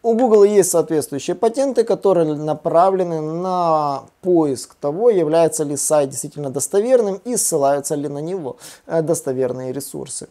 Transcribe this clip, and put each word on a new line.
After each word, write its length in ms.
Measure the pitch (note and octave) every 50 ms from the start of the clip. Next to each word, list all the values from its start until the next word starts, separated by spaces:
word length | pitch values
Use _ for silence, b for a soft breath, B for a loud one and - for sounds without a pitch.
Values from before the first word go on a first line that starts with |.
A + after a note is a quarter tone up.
у 120 | - A#3 A3+
Google 300 | A3 C4 A#3 A3 G#3 G3+
есть 260 | G#3 G#3 G3+ F3 -
соответствующие 680 | - E3 D3+ D#3+ E3 D3+ C#3+ - D3 C3+ - - F3+
патенты, 480 | F3 - A3+ A3+ C#4+ C4+ C#4 A#3+ B3 A3
которые 500 | - G3 F#3 - G3 F#3 F3 E3 D#3 D3+
направлены 880 | D3 D3+ D#3 D3+ D3+ - E3+ D#3 E3 F3+ G3 G3 F#3 F#3 F3 E3 D#3
на 840 | D#3 D#3 D#3+ E3+ F3+ F#3 F3+ F3+ F3 E3 D#3+ D#3 D3+ C#3+ C#3 C3 - - _ _
поиск 520 | - F3+ F3+ E3 D#3 D3 C3 A#2 - _ - _
того, 300 | - C#3+ D3 F#3 A#3 B3
является 540 | A3 F3+ D#3+ D3+ D#3 E3 E3 D#3 D#3 - D#3
ли 120 | C#3+ D3
сайт 320 | C3+ - - D#3 D3+ C#3+ C3+
действительно 400 | C3+ - - D3 - D3 D3 C3+
достоверным 720 | B2 C#3+ - - - G3+ G#3+ B3 C4 A#3+ G#3+ G3+ F#3+ F#3+ _
и 100 | A#3+ B3
ссылаются 600 | G3 - - E3+ D3+ C#3 C#3 C#3 C#3+ C3 - D#3+
ли 120 | D3 C#3+ D3+
на 100 | C#3+ C#3+
него, 380 | D3+ E3 F#3+ G3 D3+ B2 - B B B B B B
э, 160 | - - E3
достоверные 720 | D#3 D3 E3 - - C#3 C3 B2+ C3 B2 B2+ B2+ C3 B2+
ресурсы. 560 | B2+ C#3+ C#3 - - C#3+ C3+ C3+ - - - -